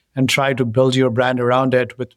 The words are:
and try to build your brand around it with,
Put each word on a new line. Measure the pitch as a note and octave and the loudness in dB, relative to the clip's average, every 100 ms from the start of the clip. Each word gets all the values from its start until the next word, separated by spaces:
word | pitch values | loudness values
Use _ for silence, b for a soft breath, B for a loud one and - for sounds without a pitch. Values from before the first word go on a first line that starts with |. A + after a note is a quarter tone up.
| _ - | _ -4
and | C3 | -2
try | - C3+ B2+ | 0 0 0
to | A#2+ | -2
build | A2+ C3 C3 | 0 0 2
your | C3 | 0
brand | A2+ B2+ B2+ | 0 0 0
around | A#2+ B2+ C3+ B2+ | 0 0 2 0
it | A#2+ - | -2 -6
with, | B2 | -12